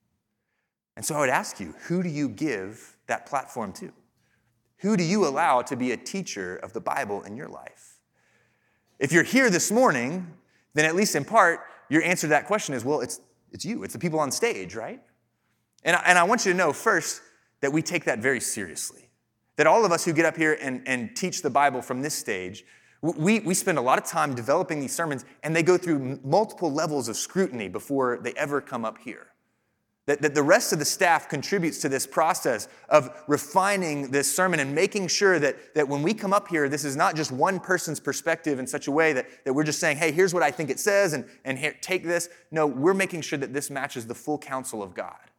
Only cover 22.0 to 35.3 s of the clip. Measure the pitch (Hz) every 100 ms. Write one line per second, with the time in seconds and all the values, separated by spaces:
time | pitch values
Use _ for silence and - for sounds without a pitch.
22 | 147 - - 95 92 104 - _ _ _
23 | 151 - 165 220 165 180 196 151 123 170
24 | - 170 147 120 113 151 180 156 127 -
25 | 165 135 - - 151 160 165 208 180 147
26 | 127 135 135 180 214 - 170 139 165 147
27 | 117 104 - 175 180 123 98 101 - 139
28 | 127 120 120 - 151 143 - 123 110 107
29 | 120 60 - _ _ _ _ _ _ _
30 | - 147 151 143 143 208 - 175 147 -
31 | 185 160 - 147 123 196 165 - 151 131
32 | - - 160 175 151 110 - - - 151
33 | 127 - - 143 - 190 190 202 175 147
34 | 135 139 135 - 185 165 139 147 202 214
35 | 180 - 202